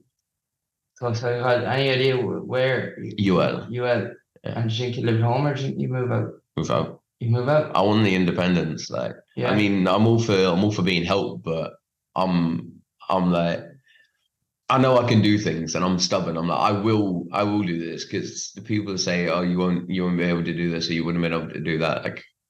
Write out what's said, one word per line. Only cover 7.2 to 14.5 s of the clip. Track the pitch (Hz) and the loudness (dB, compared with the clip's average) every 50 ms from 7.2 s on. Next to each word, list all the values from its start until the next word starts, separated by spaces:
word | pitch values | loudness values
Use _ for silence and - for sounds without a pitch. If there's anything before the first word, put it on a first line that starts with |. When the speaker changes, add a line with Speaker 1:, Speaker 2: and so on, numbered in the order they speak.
| - 117 | -2 0
Speaker 1:
move | 113 123 123 123 | 0 2 2 2
out? | 147 123 123 - - | 2 2 2 2 2
Speaker 2:
I | - | 2
want | 95 104 104 110 110 | 4 4 4 4 4
the | 98 95 | 4 4
independence. | 92 92 87 90 90 90 90 90 85 78 78 76 - - - | 2 2 2 2 2 2 2 2 2 0 -2 -4 -8 -8 -8
Like, | - - 62 - - - - _ - | -6 -6 -6 -6 -8 -12 -20 _ -8
Speaker 1:
Yeah. | - 123 123 | -4 -2 0
Speaker 2:
I | - | 2
mean, | 104 104 101 101 98 92 92 | 2 2 2 2 2 2 2
I'm | 92 101 107 113 | 4 4 4 4
all | 117 113 | 4 4
for, | 113 - 104 | 2 2 2
I'm | 95 95 95 85 87 104 | 4 4 4 4 4 2
all | 104 | 2
for | 104 104 90 | 2 0 0
being | 92 92 87 85 | 2 2 2 2
helped, | 90 98 101 92 - 90 - - | 2 2 0 0 -2 -6 -8 -6
but | 82 82 80 76 73 - - _ _ _ _ _ _ - | -6 -4 -4 -4 -6 -10 -14 _ _ _ _ _ _ -4
I'm, | - 92 92 90 87 85 82 82 82 - - - - _ _ _ _ - - | -2 0 0 2 2 2 0 -2 -4 -6 -10 -16 -20 _ _ _ _ -4 -2
I'm | 98 92 90 90 | 0 2 2 2
like, | 87 85 85 85 85 - - - - - _ _ _ _ _ _ _ _ _ _ _ _ _ _ | 2 2 2 0 -2 -4 -6 -12 -20 -20 _ _ _ _ _ _ _ _ _ _ _ _ _ _